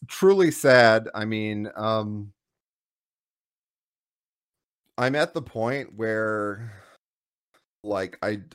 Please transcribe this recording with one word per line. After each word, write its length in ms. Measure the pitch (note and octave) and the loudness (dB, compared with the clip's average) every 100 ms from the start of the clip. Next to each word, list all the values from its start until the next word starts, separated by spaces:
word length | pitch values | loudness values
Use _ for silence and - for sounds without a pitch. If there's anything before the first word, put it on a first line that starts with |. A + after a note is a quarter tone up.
| - | -14
truly 440 | - F#3+ G3 E3+ | 2 4 6 4
sad. 580 | - C#3 B2+ A#2 A2 A2 G#2+ | 2 6 8 8 6 0 -6
I 100 | G#2+ | -4
mean, 440 | A2 G#2+ G#2 G#2 - | -4 -4 -4 -8 -6
um, 560 | A2 A2 G#2 G#2 G#2 _ _ _ _ _ _ _ _ _ _ _ _ _ _ _ _ _ _ _ _ _ _ _ _ _ _ - | -2 -2 -4 -8 -12 _ _ _ _ _ _ _ _ _ _ _ _ _ _ _ _ _ _ _ _ _ _ _ _ _ _ -4
I'm 180 | B2+ D3 | -2 0
at 180 | F3 | -2
the 80 | D#3+ | -4
point 520 | A#2+ A2+ A2+ C#3 - G2+ | -8 -6 -4 -4 -8 -8
where, 760 | A2 A2 A2 G#2+ G#2 G2+ A2+ G2+ - _ _ _ _ _ _ _ _ _ | -4 -2 -2 -4 -6 -8 -14 -18 -20 _ _ _ _ _ _ _ _ _
like, 340 | G#2 G2+ F#2+ - | -6 -6 -6 -6
I, 200 | G2+ G#2+ F2 | -6 -6 -10